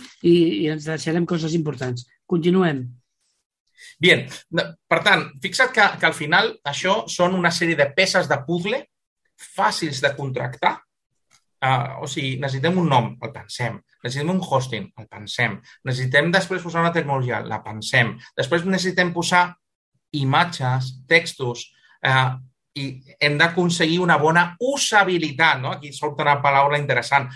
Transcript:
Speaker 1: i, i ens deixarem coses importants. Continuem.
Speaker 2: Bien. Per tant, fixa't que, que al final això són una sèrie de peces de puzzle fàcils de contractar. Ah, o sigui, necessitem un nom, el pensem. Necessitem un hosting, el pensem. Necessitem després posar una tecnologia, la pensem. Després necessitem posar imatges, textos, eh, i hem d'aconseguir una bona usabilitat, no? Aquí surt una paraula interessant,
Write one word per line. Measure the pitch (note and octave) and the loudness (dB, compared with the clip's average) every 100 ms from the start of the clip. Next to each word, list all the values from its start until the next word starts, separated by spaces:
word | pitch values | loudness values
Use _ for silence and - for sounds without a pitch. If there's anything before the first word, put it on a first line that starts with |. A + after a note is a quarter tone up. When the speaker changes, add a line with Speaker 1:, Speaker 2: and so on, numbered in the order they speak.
| - _ | 0 _
Speaker 1:
i, | F3 E3+ E3 G#2 | 4 6 4 2
i | D#3 | -2
ens | D#3 D#3 | -4 -6
deixarem | D#3 E3 E3+ E3+ | -6 -2 0 0
coses | E3+ D#3+ E3+ | -2 -2 -2
importants. | D3 B2+ B2+ B2 - _ | -2 -4 -6 -8 -10 _
Continuem. | - F3 F3 F#3 F3 C#3 B2 - _ _ _ _ _ _ _ _ - - | -4 0 2 4 2 0 -6 -14 _ _ _ _ _ _ _ _ -20 2
Speaker 2:
Bien. | E3+ C#3 B2+ - - | 4 4 0 -14 -6
Per | E3 - - - E3 | -4 -4 -6 -2 0
tant, | G#3 F3+ C#3+ - | 4 2 0 -8
fixa't | F#3+ G#3+ B3+ A3+ | -4 0 0 4
que, | G3 - | 2 2
que | E3 | 0
al | D#3 | 0
final | D3 F3+ A3+ - | 0 0 0 -4
això | C#3+ C#3 F#3 A3 - | -10 -4 0 -2 -2
són | - F3+ F#3 | 0 0 2
una | E3+ | 0
sèrie | E3+ E3+ E3+ | 2 2 2
de | F#3 | 2
peces | F#3 F#3+ F#3+ C#3 | 2 2 2 0
de | C3+ B2+ | -2 -2
puzzle | F3 G3 C4+ - _ _ _ _ _ | -4 -2 -6 -8 _ _ _ _ _
fàcils | - - G#3 F#3+ D#3 C3 | -10 -2 -2 -2 -6 -2
de | C#3+ D3 | -2 -2
contractar. | C3+ C3 B2+ - - - _ _ _ _ _ _ _ _ | -6 -6 -8 -4 -4 -4 _ _ _ _ _ _ _ _
Ah, | C3 C3 B2+ B2+ | 0 0 -2 -8
o | B2+ | -10
sigui, | D3+ C3+ C3 | -6 -6 -4
necessitem | C#3 C3 D#3+ F#3 | -4 -2 0 2
un | E3 | 4
nom, | B2+ A2 - | 4 2 -4
el | A#2 - | -12 -14
pensem. | - - A#2 - _ _ | -12 -6 -6 -8 _ _
Necessitem | B2 C3+ D#3 | -10 -6 -2
un | F#3 | -2
hosting, | F3+ C3+ B2+ G#2+ F#2+ - | 0 -2 -2 -8 -10 -16
el | G#2+ | -18
pensem. | G#2 G#2+ - A#2 G2 - - C3 | -16 -8 -4 -2 -4 -14 -12 -8
Necessitem | B2+ B2+ C#3+ E3 | -4 0 2 4
després | F#3+ F#3 F#3 | 2 0 -6
posar | F3 E3 | -4 -2
una | E3+ | 0
tecnologia, | E3+ C#3 C3+ B2 A2 A2+ | 0 -2 -2 -2 -4 -6
la | G#2+ | -8
pensem. | G#2 G#2+ - C3 A2 - - - | -8 -12 0 2 2 -2 -10 -6
Després | C3 E3+ F#3 | -2 -2 0
necessitem | F#3 F3+ F#3 F3 | -2 0 0 0
posar | F3 E3+ F3+ F3+ - _ _ _ _ _ D3 | -2 2 2 2 -4 _ _ _ _ _ -2
imatges, | C3+ D3 F3 - B2+ C3 C3 - - | 2 2 2 -2 -2 -2 -4 -8 2
textos, | E3 E3+ - B2 A#2 - _ _ _ | 2 2 -6 -6 -8 -12 _ _ _
eh, | C3+ C3 C3 C3 - _ _ C#3+ | 2 2 2 -2 -14 _ _ -10
i | C3+ C3 - - | -10 -12 -16 -2
hem | D3 D3 | 0 2
d'aconseguir | E3+ F3 F3 E3+ D#3+ F3 | 2 2 0 2 2 2
una | F3 D3+ | 2 4
bona | D#3 E3+ F3 - | 4 4 2 -2
usabilitat, | B3+ C#4 - G#3 F#3 F3 D#3 C3 D#3+ C3 | -4 -2 2 2 2 0 -2 2 2 2
no? | C#3 F3+ | -4 -8
Aquí | D3 | -12
surt | - D3+ D#3+ | -8 -6 -2
una | D3 C#3+ | 0 2
paraula | C#3+ C#3 C#3+ D3 | 4 4 4 2
interessant, | C#3+ B2+ - C#3 B2+ | 0 -2 0 0 0